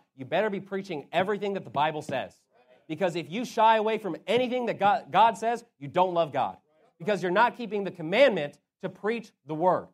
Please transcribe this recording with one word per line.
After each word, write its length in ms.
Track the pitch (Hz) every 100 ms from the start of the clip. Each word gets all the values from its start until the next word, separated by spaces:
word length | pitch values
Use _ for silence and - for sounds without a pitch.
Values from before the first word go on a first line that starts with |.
| _ 131
you 80 |
better 260 | 127 175 214
be 100 | 196
preaching 460 | - 196 190 151 -
everything 420 | 165 190 202 202
that 100 | 190
the 60 | 127
Bible 320 | 139 156 151
says. 340 | 139 135 92 - _ _ _ _ -
Because 260 | 156 185
if 160 | 165 143
you 140 | 202
shy 320 | 226 226 220 220
away 220 | 214 214
from 180 | 202 156 -
anything 400 | 233 254 254 226
that 140 | 143
God, 320 | 196 180 -
God 260 | 175 226 202
says, 260 | 226 240 - _
you 80 | 139
don't 280 | 165 185
love 180 | 170 156
God. 240 | 131 104 90 _ _ _ -
Because 240 | 170 190
you're 80 | 180
not 260 | 196 233 240
keeping 280 | 226 208
the 80 | 190
commandment 680 | - 156 208 277 185 147 - _ _
to 60 | 185
preach 420 | - 208 233 226 _ 135
the 80 |
word. 320 | 156 180 147 87